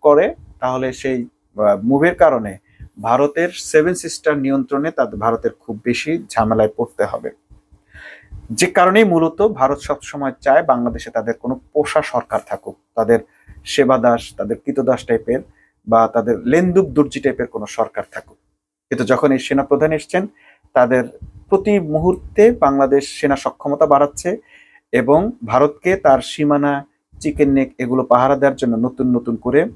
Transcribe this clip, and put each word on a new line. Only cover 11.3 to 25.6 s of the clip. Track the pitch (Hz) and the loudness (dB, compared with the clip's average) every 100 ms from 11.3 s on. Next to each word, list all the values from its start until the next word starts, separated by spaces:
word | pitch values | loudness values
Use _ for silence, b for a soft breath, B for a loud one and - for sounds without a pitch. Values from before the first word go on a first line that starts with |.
কোনো | 113 123 135 - | -6 -8 -8 -4
পোষা | 151 147 156 | -4 -2 -2
সরকার | - 120 - 107 - | -2 -6 -4 -6 -6
থাকুক, | 101 - - _ | -12 -12 -18 _
তাদের | 113 110 117 b b b b | -4 0 0 b b b b
সেবা | - - 127 131 | -4 0 2 2
দাস, | 120 117 - - | 2 0 -4 -10
তাদের | 104 107 | -8 -8
কৃতদাস | - 135 131 120 | -6 -2 -2 -2
টাইপের | - 113 - 127 - _ _ _ 107 | -2 -2 -2 -6 -6 _ _ _ -2
বা | 113 95 | 0 2
তাদের | 117 110 110 123 | 0 -2 -2 0
লেন্দুক | 160 180 180 156 | 0 2 0 0
দর্জি | 135 135 135 | 0 -2 -2
টাইপের | 139 131 120 | -4 -4 -6
কোনো | 110 104 | -10 -8
সরকার | - 110 - - | -4 -4 -6 -12
থাকুক। | - - _ _ _ _ _ _ | -14 -18 _ _ _ _ _ _
কিন্তু | 123 | -4
যখন | 117 127 147 | 0 2 2
এই | 131 | 0
সেনাপ্রধান | - 139 135 143 156 | 0 -2 0 0 0
এসছেন, | 156 - 185 196 b b b _ | -2 -4 -4 -4 b b b _
তাদের | 131 123 127 120 - - - - | 0 2 0 -2 -10 -20 -20 -4
প্রতি | 190 214 202 | -2 2 0
মুহূর্তে | 160 156 175 180 - - 226 | 0 -2 0 -2 -2 4 4
বাংলাদেশ | 240 143 139 135 139 139 - | 4 2 2 2 2 0 -4
সেনা | 143 135 | -2 -2
সক্ষমতা | - - 143 143 151 | -4 -6 -6 0 4
বাড়াচ্ছে | 143 143 - 175 208 b b b b _ | 4 2 -2 -6 -6 b b b b _
এবং | 123 123 151 220 - | 0 2 2 2 -6
ভারতকে | 110 123 | -2 2